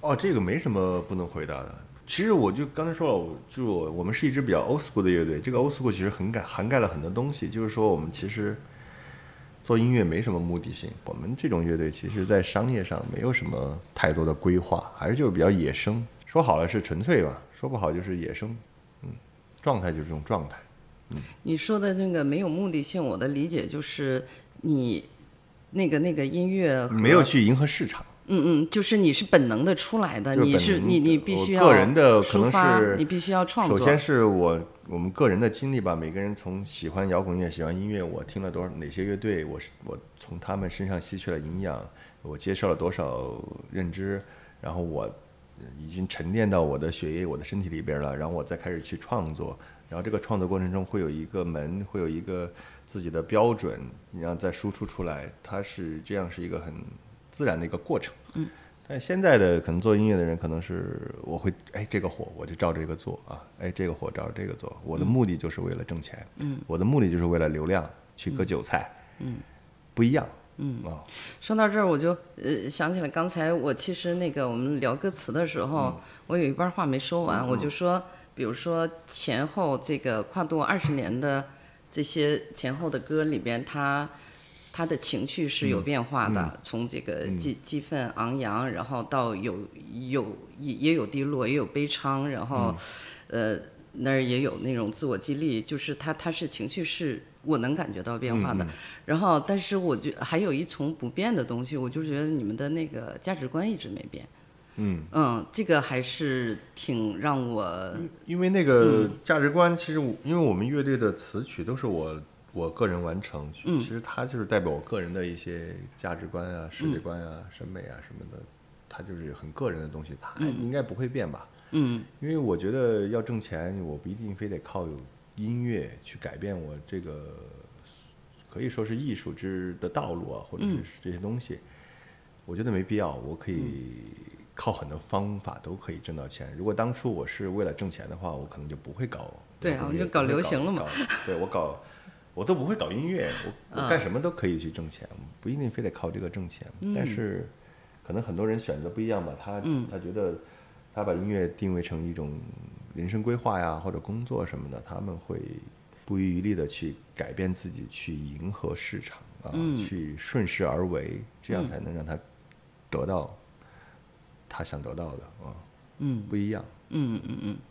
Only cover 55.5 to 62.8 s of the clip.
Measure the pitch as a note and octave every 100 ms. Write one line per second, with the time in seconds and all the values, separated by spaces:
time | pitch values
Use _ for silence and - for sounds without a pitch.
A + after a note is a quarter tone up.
55.5 | G2 G2 - E2+ D#2 - G2+ F2+ F2+ F2
56.5 | E2+ D#2+ D#2 - - - - - - C#3+
57.5 | E2 E2+ F2 - D3+ - - - - D#3+
58.5 | - - - - C#3 - F#3 F#3+ B2+ F#2+
59.5 | E2+ - E2+ G#2 G#2 G#2+ G2 E2 E2+ E2
60.5 | D#2+ F2 F2+ F2+ - - - - E2 G2
61.5 | F2+ - G#2 G#2+ G#2 F2+ - - D#2+ D2+
62.5 | E2+ F2 E2